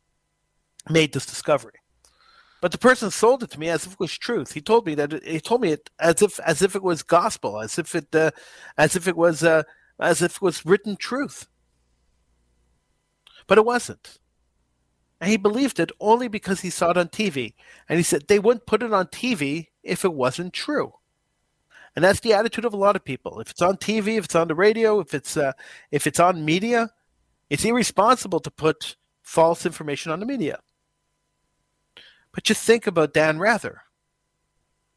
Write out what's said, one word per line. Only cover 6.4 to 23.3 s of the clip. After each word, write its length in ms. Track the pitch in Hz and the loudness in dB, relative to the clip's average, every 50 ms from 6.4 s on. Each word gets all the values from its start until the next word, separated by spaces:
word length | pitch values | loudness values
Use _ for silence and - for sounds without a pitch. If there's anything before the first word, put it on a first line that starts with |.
as 200 | 185 165 165 139 | -2 -2 0 2
if 140 | 185 196 - | 0 0 0
it 80 | 202 190 | -2 -2
was 200 | 185 170 151 - | -2 -4 -4 0
gospel, 560 | - 175 175 175 226 - - - 120 101 107 | 2 2 4 4 2 -4 -4 -8 -8 -8 -8
as 180 | 110 110 - - | -10 -8 -6 -8
if 160 | 165 - - | -8 -4 -6
it, 200 | 170 147 _ - | -6 -6 _ 0
uh, 160 | 156 160 156 - - - - - - - - - - | 2 2 2 0 -4 -20 -20 -20 -20 -20 -12 0 2
as 180 | 151 156 - | 2 2 2
if 120 | 190 170 190 | 0 -2 -2
it 100 | 175 165 | 0 2
was, 260 | 170 175 165 147 160 | 2 2 2 4 2
uh, 200 | 165 160 160 147 - _ _ _ _ _ _ | 4 4 2 0 -2 _ _ _ _ _ _
as 220 | - 165 170 135 | 0 0 2 2
if 140 | 170 175 - | 0 -2 -2
it 60 | - | -2
was 240 | 196 185 160 - - | -2 -2 -2 -2 2
written 300 | 156 190 202 - 220 202 | 2 2 2 2 -6 -10
truth. 520 | - - - 233 269 294 - - - - _ _ _ _ _ _ _ _ _ _ _ _ _ _ _ _ _ _ _ _ _ _ _ _ _ _ _ _ _ _ _ _ _ _ _ _ _ _ - _ - | -10 -8 -8 -6 -6 -6 -6 -10 -16 -20 _ _ _ _ _ _ _ _ _ _ _ _ _ _ _ _ _ _ _ _ _ _ _ _ _ _ _ _ _ _ _ _ _ _ _ _ _ _ -20 _ 4
But 100 | 190 214 | 4 4
it 80 | 220 | 4
wasn't. 540 | 233 240 240 - - 107 _ _ - - _ _ _ _ _ _ _ _ _ _ _ _ _ _ _ _ _ _ _ _ _ | 4 0 -2 -4 -6 -12 _ _ -20 -20 _ _ _ _ _ _ _ _ _ _ _ _ _ _ _ _ _ _ _ _ _
And 100 | 160 190 | 0 0
he 80 | 220 214 | 0 2
believed 420 | 190 208 208 247 285 262 - - | 2 0 2 2 0 0 0 -2
it 120 | 165 - - _ | -4 -4 -4 _
only 280 | - 208 226 240 254 240 | 2 2 2 2 2 -4
because 340 | 202 214 - - 196 - | -6 -8 -4 -4 -4 -4
he 80 | - 180 | -4 -8
saw 220 | - - 185 170 | -4 0 0 2
it 60 | 180 180 | 2 2
on 120 | 175 170 | 0 -2
T 200 | - - 220 202 | -2 -4 -4 -2
V. 260 | 147 139 120 104 - _ _ - - - _ - | -2 -4 -8 -8 -10 _ _ -20 -20 -20 _ -2
And 80 | 139 170 | 0 0
he 60 | 170 | 2
said 240 | - - 220 - - | 2 0 -2 2 2
they 120 | 208 208 | 2 4
wouldn't 280 | 185 220 247 226 _ - | 4 2 2 2 _ -2
put 160 | 220 208 240 | -2 -2 0
it 100 | 233 220 | 0 0
on 140 | 190 185 - | 0 0 -2
T 260 | - - - 254 247 | -6 -6 -4 -4 -2
V 360 | 160 147 139 143 165 160 _ _ _ _ | -2 -2 -4 -4 -6 -8 _ _ _ _
if 220 | - 185 - - | -6 -6 -2 -2
it 80 | 190 165 | -2 0
wasn't 400 | 139 123 127 127 - 175 185 - | 2 0 0 0 -2 -10 -8 -8
true. 400 | - - - 302 262 143 123 _ _ _ _ _ _ _ _ _ _ _ _ _ _ _ _ _ - - - _ | -10 -6 -4 -2 -2 -4 -4 _ _ _ _ _ _ _ _ _ _ _ _ _ _ _ _ _ -20 -20 -12 _
And 100 | - 156 | 2 4
that's 160 | 190 202 - | 4 4 2
the 120 | - 233 214 | 2 2 2
attitude 320 | 196 220 233 - - 220 | 4 2 0 -2 -4 -4
of 80 | 240 214 | -4 -2
a 40 | 202 | 2
lot 180 | 196 202 208 | 2 2 2
of 80 | 190 - | 0 -4
people. 360 | - 131 - _ 85 | -8 -12 -10 _ -12